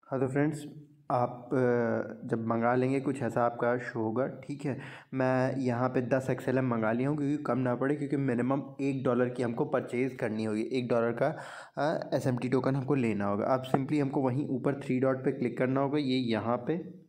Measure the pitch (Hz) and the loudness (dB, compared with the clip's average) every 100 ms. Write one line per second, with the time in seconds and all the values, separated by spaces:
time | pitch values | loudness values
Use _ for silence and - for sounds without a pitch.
0 | - 135 131 139 147 151 - - - - | -6 -2 0 0 0 -2 -10 -14 -20 -20
1 | _ 135 120 - - 135 123 120 117 113 | _ 0 0 -4 -4 0 2 2 0 -2
2 | - - 120 117 113 117 117 127 127 135 | -4 -10 -4 -4 0 2 4 4 2 0
3 | 139 131 117 117 120 120 120 123 123 120 | 0 -2 -2 2 0 2 0 0 -2 -4
4 | 110 110 143 156 - 143 147 127 - - | -2 0 -2 -4 -10 -6 -6 -6 -8 -16
5 | - 131 131 131 131 131 127 117 127 131 | -10 0 2 4 2 0 0 2 2 0
6 | 120 131 127 127 - 127 131 117 110 113 | 2 0 2 -2 0 2 2 2 2 2
7 | 135 151 143 147 143 123 127 123 131 147 | 0 0 0 0 0 0 0 2 0 0
8 | 139 143 139 120 123 139 - - 139 135 | 0 0 2 2 2 0 -2 -4 -2 0
9 | 131 120 123 127 123 117 151 131 113 120 | 2 4 2 0 -2 0 0 0 0 -2
10 | 131 131 117 107 110 107 113 131 123 120 | -2 -2 -2 -2 0 0 0 -2 2 2
11 | 117 120 139 156 - - - - 143 175 | 2 2 0 -2 -10 -16 -12 -2 0 0
12 | - 143 131 123 127 131 131 135 127 143 | -2 0 0 0 2 2 2 -2 0 0
13 | 117 101 101 101 107 131 127 147 131 151 | 2 0 0 0 2 0 2 0 2 0
14 | 135 147 131 123 143 131 135 135 - 127 | 0 0 0 0 -2 0 0 -2 -2 2
15 | 131 131 135 135 120 - 127 131 139 151 | 2 2 0 0 -2 0 0 2 2 0
16 | 139 127 123 110 107 123 - 165 - - | 2 0 2 0 0 -2 0 -4 -4 -16